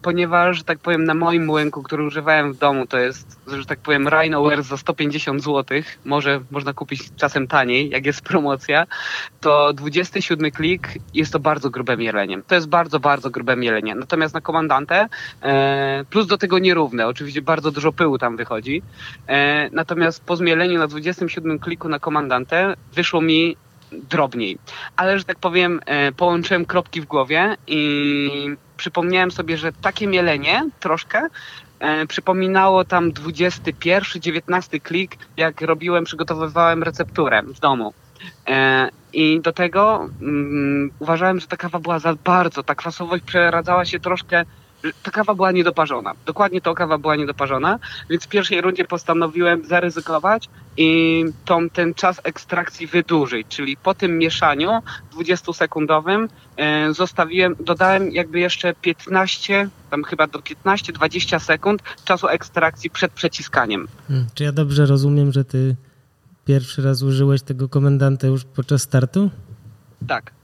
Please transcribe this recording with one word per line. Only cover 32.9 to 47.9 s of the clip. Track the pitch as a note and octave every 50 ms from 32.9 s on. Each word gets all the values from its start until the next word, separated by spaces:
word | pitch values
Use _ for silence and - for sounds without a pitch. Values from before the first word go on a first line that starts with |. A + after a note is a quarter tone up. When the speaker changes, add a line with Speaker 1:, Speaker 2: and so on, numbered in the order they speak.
| F#3 F3 E3+ E3
Speaker 1:
dwudziesty | D3+ D3+ D3 D#3+ D#3 C#3+ F3+ F3+ F3 - - E3
pierwszy, | C#3+ - - E3 F3+ G3 G3 - - F3+
dziewiętnasty | - F3+ D#3 E3+ - - F3+ E3+ - - - D3+
klik, | _ - D#3+ F3+ F#3+ - - - - - -
jak | - D#3+ D#3+ D3+ -
robiłem, | D#3+ D#3+ D#3+ D#3 E3 F3 F3 E3+ E3
przygotowywałem | - - D#3 E3 - E3+ D#3 D#3+ D#3 D3+ E3+ E3+ E3 E3 E3
recepturę | E3 E3 D3 - E3+ - - - D#3 C3 A2+ G#2+
w | G2+ C3 C3 -
domu. | - C#3+ C3+ B2 A2 G#2+ - _ _ _ _ - - - - _ _ -
E, | C3+ C3+ C3+ C3+ C3 C3 C3 - - - _ _
i | - D#3 D#3+ D#3 D#3 E3
do | D#3 E3
tego, | E3 - F3+ F3 E3+ F#3+ G3+ A3 A3 G3+ E3 - - -
mm, | - D3 D3 C#3+ C#3+ C#3+ D3 D3 C#3+ C#3 C#3+ C#3+ C#3+ C#3 - -
uważałem, | D3+ D#3+ E3 E3 F3+ F#3+ F#3+ F3+
że | -
ta | _ F3+
kawa | - - F3 F3 E3+
była | D3+ E3+ F3 D#3+
za | D3 E3 D#3+ D3+ -
bardzo, | F#3 F3+ F#3 F3 E3 - C#3+
ta | C3+ - C#3+
kwasowość | - - E3+ - - F3+ E3+ F3+ F3+ -
przeradzała | - - F3+ F3 E3+ E3 E3+ D#3+ F3+ F3+ F3+ F3+
się | F3 F#3 E3+
troszkę, | - F3+ F3+ F3+ - - F3+ F3 E3 - - - _ _ _ _ - D#3+ - -
ta | - G3+
kawa | - A3 G#3 G#3+ G#3
była | F3+ F#3+ F#3+
niedoparzona. | F3+ F3+ E3+ F3 - E3 D#3+ C#3+ C#3 A#2+ G2+ G2+ - - -
Dokładnie | - D#3+ - G#3 G3 F3+ F3+
to, | - E3+ F3
kawa | F3+ F3 D#3 D#3 D3
była | C#3+ D#3 D3+
niedoparzona, | D3+ D3 C#3 C#3 - C#3+ C3+ C#3 C3 C#3+ F3 G#3+ A#3+ - -